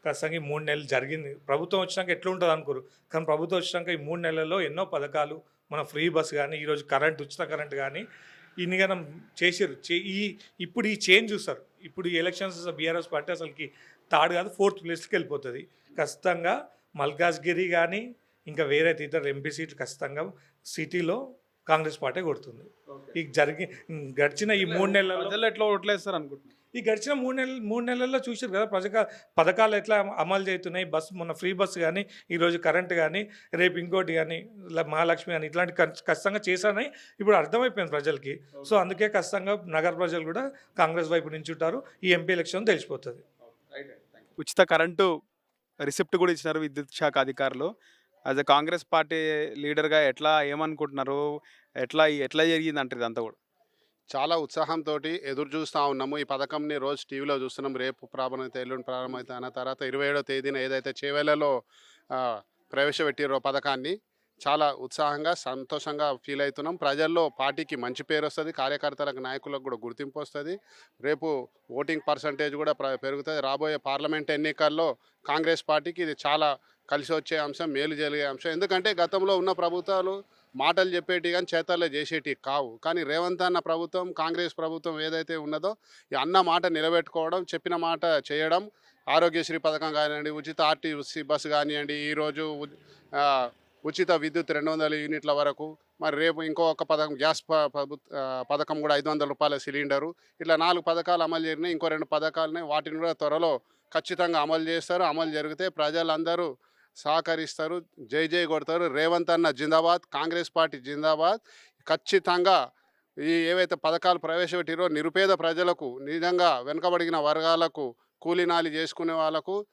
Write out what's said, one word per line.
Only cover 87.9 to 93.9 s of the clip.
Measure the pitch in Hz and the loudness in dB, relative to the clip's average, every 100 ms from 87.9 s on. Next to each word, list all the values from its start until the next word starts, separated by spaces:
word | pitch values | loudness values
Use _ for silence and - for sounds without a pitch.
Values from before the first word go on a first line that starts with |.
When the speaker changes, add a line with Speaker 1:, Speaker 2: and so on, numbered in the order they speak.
| 165 170 151 - | 0 2 2 0
Speaker 3:
చేయడం, | 151 156 170 208 _ _ _ - | -2 2 2 0 _ _ _ 2
ఆరోగ్యశ్రీ | 151 170 165 156 160 | 4 4 2 -2 0
పథకం | 160 156 156 | 0 0 -2
కానివ్వండి, | 151 151 151 151 | 0 0 -2 -4
ఉచిత | 151 147 160 | -6 -8 0
ఆర్టీసీ | 156 156 160 147 135 160 | 2 2 -2 -6 -8 -8
బస్సు | 147 151 156 | -2 0 2
కానివ్వండి, | 147 147 147 147 | 0 0 -2 -4
ఈరోజు | 147 147 151 151 147 | -4 -2 -2 -2 -2
ఉ-, | 156 147 147 - _ - _ | -6 -6 -10 -14 _ -20 _
ఆ, | 143 143 135 123 _ _ _ | 0 4 4 0 _ _ _
ఉచిత | 151 | -6